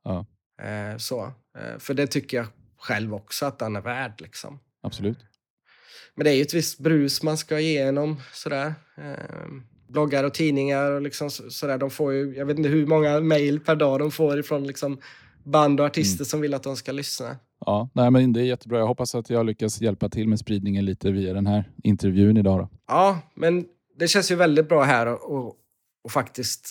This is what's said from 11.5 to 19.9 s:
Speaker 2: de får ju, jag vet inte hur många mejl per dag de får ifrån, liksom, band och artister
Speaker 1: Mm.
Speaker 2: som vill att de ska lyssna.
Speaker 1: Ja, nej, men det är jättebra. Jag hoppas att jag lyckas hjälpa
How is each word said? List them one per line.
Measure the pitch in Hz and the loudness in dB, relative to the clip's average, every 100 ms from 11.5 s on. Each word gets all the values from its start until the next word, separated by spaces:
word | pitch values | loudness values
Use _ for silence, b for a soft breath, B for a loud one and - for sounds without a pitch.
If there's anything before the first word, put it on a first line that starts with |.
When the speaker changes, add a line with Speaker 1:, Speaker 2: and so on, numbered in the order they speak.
| - 143 131 | -8 -4 -2
Speaker 2:
de | 139 | -4
får | - 143 | -2 -2
ju, | 135 143 | 0 -2
jag | 135 | -4
vet | 139 147 | -4 0
inte | 147 | 2
hur | 156 147 | 2 4
många | 156 151 147 | 4 4 2
mejl | 160 151 147 147 | 4 4 2 0
per | 156 | 0
dag | 156 147 135 | 2 2 2
de | 151 | -2
får | 147 151 143 | 0 0 0
ifrån, | 143 147 139 | -2 -4 -4
liksom, | 135 143 135 B B B B | -6 -6 -6 B B B B
band | 143 151 147 143 | 2 4 6 4
och | |
artister | 147 165 98 92 | 2 2 -2 -2
Speaker 1:
Mm. | |
Speaker 2:
som | 143 151 | -4 -2
vill | 147 | -2
att | 139 | -4
de | 139 | -6
ska | 127 - | -8 -8
lyssna. | 139 143 - 120 135 _ _ | -8 -8 -10 -10 -14 _ _
Speaker 1:
Ja, | - 104 127 | -2 -2 0
nej, | - 123 | 2 6
men | 131 127 | 6 6
det | 117 | 2
är | |
jättebra. | 123 123 113 117 | 0 -2 -2 0
Jag | 110 | 0
hoppas | 123 123 | 0 -2
att | 120 110 | -4 -2
jag | 117 | 0
lyckas | 113 104 110 - | 0 -2 -4 -2
hjälpa | 113 | -2